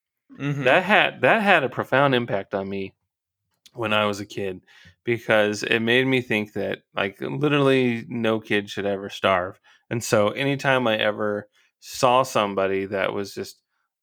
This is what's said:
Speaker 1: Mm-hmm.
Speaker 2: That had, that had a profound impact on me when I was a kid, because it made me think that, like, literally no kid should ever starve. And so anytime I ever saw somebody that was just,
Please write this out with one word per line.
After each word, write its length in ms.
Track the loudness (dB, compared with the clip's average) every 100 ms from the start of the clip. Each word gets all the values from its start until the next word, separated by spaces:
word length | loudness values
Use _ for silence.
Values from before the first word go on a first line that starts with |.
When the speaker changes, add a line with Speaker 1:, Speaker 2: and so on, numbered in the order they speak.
| _ _ _ -8
Speaker 1:
Mm-hmm. 240 | -6 0
Speaker 2:
That 200 | 4 4
had, 380 | 4 2 2 2
that 220 | 2 4
had 200 | 4 4
a 60 | 2
profound 460 | -4 0 2 4 2
impact 400 | 0 -6 -4 -6
on 120 | -4
me 280 | -6 -8 _ _ _ _ _ _ _ _ -8
when 180 | 0
I 120 | 2 2
was 140 | -2
a 60 | -8
kid, 360 | -8 -8 -8 _ -20 -20 _
because 580 | -6 -4 2 2 2 0
it 200 | 0 0
made 260 | 4 2 4
me 140 | 0
think 320 | 0 -2 -2
that, 280 | -6 -6 -6 _ -4
like, 260 | -4 -4
literally 840 | -8 -4 0 2 4 2 2 -2 -8
no 320 | -4 -2 -2
kid 280 | -2 -4 -4
should 160 | -6 -4
ever 220 | -4 -8
starve. 480 | -4 0 0 -2 -10 _ _ -8
And 120 | -6
so 260 | 0 2 2
anytime 580 | 0 -2 -2 0 0 2
I 100 | 0
ever 500 | 0 -2 -4 -4 -8 _ _ _
saw 440 | -12 0 4 4
somebody 640 | 2 0 0 0 0 0 -2
that 280 | -4 -4
was 220 | -6 -8 -10
just, 260 | -12 -14 _ _ _ _